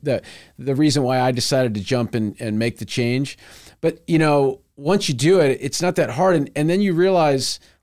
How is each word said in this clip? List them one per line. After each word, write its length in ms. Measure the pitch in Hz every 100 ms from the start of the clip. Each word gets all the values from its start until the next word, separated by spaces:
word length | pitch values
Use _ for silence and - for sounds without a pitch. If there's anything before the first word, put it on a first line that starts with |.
the, 180 | 147 110 - - - -
the 180 | 131 135
reason 260 | 156 139
why 180 | 127 131
I 120 | 127
decided 420 | 120 - 135 127
to 60 | 104
jump 340 | 92 127 117
and, 220 | 120 107 -
and 200 | 117 107
make 180 | 117 -
the 60 |
change. 520 | 104 - 120 127 139 - - - - _
But, 220 | 165 - -
you 120 | 160
know, 400 | 156 143 135 135 _ -
once 320 | 143 202 -
you 60 |
do 260 | 123 151 190
it, 180 | 143 117
it's 220 | 139 -
not 140 | 175 151
that 140 | 131
hard. 260 | 117 190 165
And, 140 | 139
and 160 | 143 156
then 100 | 185
you 120 | 202
realize, 680 | 165 185 185 151 139 127 - _ _